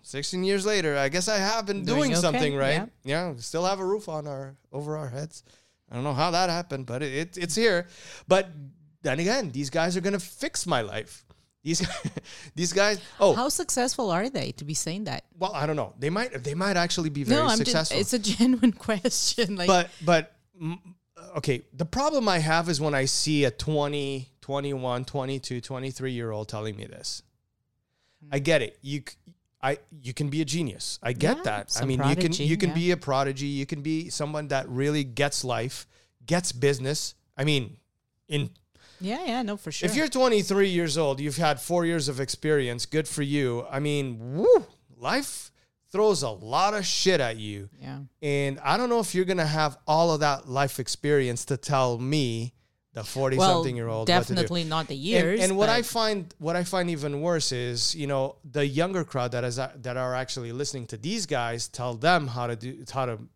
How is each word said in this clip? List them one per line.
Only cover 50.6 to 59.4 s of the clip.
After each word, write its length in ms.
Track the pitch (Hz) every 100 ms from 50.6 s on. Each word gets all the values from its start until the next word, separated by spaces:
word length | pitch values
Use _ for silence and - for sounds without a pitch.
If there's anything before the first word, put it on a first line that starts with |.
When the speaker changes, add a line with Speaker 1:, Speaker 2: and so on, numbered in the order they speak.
| 139 -
Speaker 1:
experience 680 | 123 - 147 147 127 117 -
to 120 | 131
tell 400 | - 139 127 117
me, 540 | 127 151 127 113 120 _ _ _ _
the 100 | -
forty-something 720 | 104 131 135 131 190 175 139 120
Speaker 2:
Well, 80 |
Speaker 1:
year 40 | 117
old, 220 | 110 113
what 140 | 175
to 40 | 180
do. 60 | 185
Speaker 2:
definitely 280 | - 175
not 240 | 160 160 156
the 80 | 139
Speaker 1:
And, 80 |
Speaker 2:
years, 380 | 160 196 165 214
Speaker 1:
and 140 | 185 196
what 140 | 214
I 100 | 240
Speaker 2:
but 40 | 233
Speaker 1:
find, 480 | 226 220 208 165 -
what 160 | 151 175
I 80 |
find 260 | 180 185 175
even 320 | 160 147 143
worse 300 | 165 165 -
is, 420 | 123 123 120 -
you 140 | 165 139
know, 300 | 139 135 - 139
the 140 | 147 143
younger 380 | 135 175 190
crowd 280 | 151 135 123
that 100 | 120